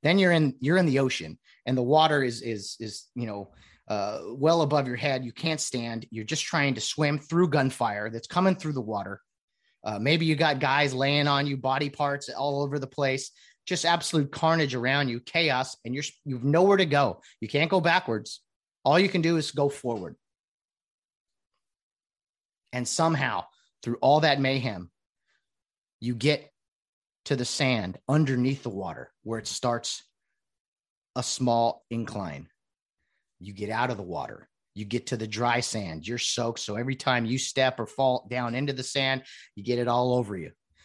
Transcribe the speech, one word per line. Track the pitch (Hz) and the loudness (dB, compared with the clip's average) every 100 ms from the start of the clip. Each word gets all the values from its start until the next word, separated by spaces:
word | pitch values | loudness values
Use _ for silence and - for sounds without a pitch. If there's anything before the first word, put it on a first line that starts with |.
Then | 151 190 | 2 4
you're | 185 | 6
in, | 170 147 127 | 4 4 0
you're | 135 180 | 2 4
in | 170 | 4
the | 135 | 4
ocean | 131 - 156 - _ _ | 2 -2 -8 -14 _ _
and | - 127 | -2 0
the | |
water | 120 156 156 147 | 4 4 6 4
is, | 127 117 | 0 -2
is, | 117 107 98 - | -6 -6 -8 -10
is, | 110 - - | -10 -12 -12
you | 123 113 | -8 -6
know, | 101 98 _ - _ _ | -8 -12 _ -20 _ _
uh, | 107 101 107 90 | -4 -4 -6 -10
well | 127 151 170 | 0 4 4
above | 143 147 131 | 4 2 0
your | 123 | -2
head. | 147 131 | -2 -2
You | 123 | -4
can't | - 165 156 | -4 -4 -2
stand. | - 123 117 113 - | -4 -4 -4 -8 -8
You're | 110 | -10
just | 110 156 | -6 -4
trying | - 165 139 | -2 0 2
to | 131 | 0
swim | - - 151 147 | -4 0 0 0
through | - 165 180 | 0 2 4
gunfire | 147 131 - 117 104 107 | 4 2 0 -2 -2 -6
that's | 113 - | -8 -4
coming | 180 190 | 2 2
through | 185 156 | 2 -2
the | 139 | -6
water. | 107 104 98 98 _ _ _ _ _ _ | -4 -6 -6 -10 _ _ _ _ _ _
Uh, | 107 104 | -8 -2
maybe | 127 160 160 | 2 2 2
you | 151 | 2
got | 160 135 | 2 2
guys | 135 139 143 | 2 2 2
laying | 127 135 143 147 | 2 2 2 4
on | 143 143 | 2 0
you, | 135 | -2
body | 131 135 147 | -2 -2 -2
parts | - 143 139 - | -2 -2 -2 -8
all | - 143 139 | -6 -4 -2
over | 143 143 | -2 -4
the | 131 | -6
place, | - 139 131 - - _ _ | -2 0 0 -4 -16 _ _
just | - 180 165 | -6 -2 2
absolute | 170 - 160 139 | 0 2 0 0
carnage | - 160 165 147 | 0 2 2 2
around | 123 123 139 139 | 0 0 0 0
you, | 117 | -4
chaos, | - 165 160 127 131 - 117 | -4 0 2 0 -2 -8 -8
and | |
you're, | 131 147 - 147 | -6 -8 -10 -8
you've | 127 | -2
nowhere | 131 160 190 196 | 2 6 6 6
to | |
go. | 170 143 131 - - _ | 4 4 2 0 -14 _
You | - | -4
can't | 143 160 | 0 2
go | 185 | 2
backwards. | 170 175 - 110 110 - _ _ _ _ | 4 2 2 -4 -6 -16 _ _ _ _
All | 131 165 | 4 6
you | 196 | 4
can | 185 | 2
do | 165 165 | 2 2
is | 151 | 0
go | 147 143 | 0 0
forward. | - 123 113 87 - _ _ _ _ _ _ _ _ _ _ _ _ _ _ _ _ _ _ _ _ _ _ _ _ _ | 0 -4 -4 -6 -12 _ _ _ _ _ _ _ _ _ _ _ _ _ _ _ _ _ _ _ _ _ _ _ _ _
And | 123 120 | -8 -4
somehow, | - 165 151 127 98 - _ _ _ | 0 2 2 0 -2 -8 _ _ _
through | 117 120 | -6 0
all | 127 151 | 4 6
that | 156 139 | 4 2
mayhem, | 135 135 120 95 87 _ _ _ _ _ _ _ _ _ _ _ | 2 0 -2 -6 -12 _ _ _ _ _ _ _ _ _ _ _
you | 117 | -6
get | 117 135 147 - _ _ _ _ _ _ _ | 0 0 0 -4 _ _ _ _ _ _ _
to | - 131 | -4 -2
the | 123 | -2
sand | - 135 120 92 - - | 0 2 2 -2 -8 0
underneath | 147 147 127 123 135 | 2 4 2 0 0
the | 120 | -6
water | 98 92 78 - _ | -6 -8 -10 -14 _
where | 104 113 | -8 -8
it | 107 | -6
starts | - 123 120 - - - _ _ _ _ _ _ _ _ _ _ 127 | -4 -2 -2 -4 -10 -14 _ _ _ _ _ _ _ _ _ _ -8
a | |
small | - - 127 117 117 - _ | -6 -2 2 4 2 0 _
incline. | 117 107 104 90 71 85 _ _ _ _ _ _ _ _ _ | -6 -6 -6 -8 -10 -16 _ _ _ _ _ _ _ _ _
You | 95 | -18
get | 98 104 | -10 -6
out | 113 123 | -2 -2
of | 104 | -2
the | |
water. | 90 80 65 50 - _ _ | -6 -8 -8 -12 -20 _ _
You | 98 | -14
get | 104 120 - | -6 -4 -4
to | 117 | -6
the | 110 | -4
dry | 107 120 120 | -2 0 0
sand. | 117 113 95 80 82 | 0 -4 -6 -8 -8
You're | 117 | -4
soaked. | - - 117 117 | -4 -2 -4 -4
So | - | -6
every | 107 127 131 | -6 -4 -2
time | 139 123 | 0 0
you | 113 131 | 0 -2
step | - - 131 127 | -2 2 2 0
or | 107 | -8
fall | - 135 127 - | 0 2 2 -2
down | 123 120 123 | -6 -4 -2
into | 143 | -4
the | 127 | -4
sand, | 123 143 135 131 - - - | -4 -2 0 -2 -6 -20 -20
you | - | -10
get | 101 120 | -2 0
it | 120 | 2
all | 120 127 | 2 4
over | 123 104 95 | 2 0 -6
you. | 78 - _ _ | -10 -16 _ _